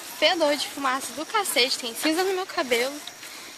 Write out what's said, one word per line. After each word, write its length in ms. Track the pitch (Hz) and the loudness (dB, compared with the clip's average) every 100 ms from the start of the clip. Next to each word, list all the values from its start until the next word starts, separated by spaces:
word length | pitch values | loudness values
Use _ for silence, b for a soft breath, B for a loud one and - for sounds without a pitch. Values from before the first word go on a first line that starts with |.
| - - | -12 2
fedor 360 | 311 359 294 285 | 4 6 4 2
de 120 | - | -2
fumaça 440 | - 277 262 - | -2 0 0 -4
do 120 | 240 320 | -8 -2
cacete, 540 | 427 392 277 254 - | 0 2 4 4 2
tem 160 | 240 226 | -4 -2
cinza 280 | 302 320 | 0 2
no 100 | 381 | 2
meu 120 | 370 381 | 0 -2
cabelo. 500 | 349 277 233 254 294 - - B B B | -4 0 2 2 -2 -12 -14 B B B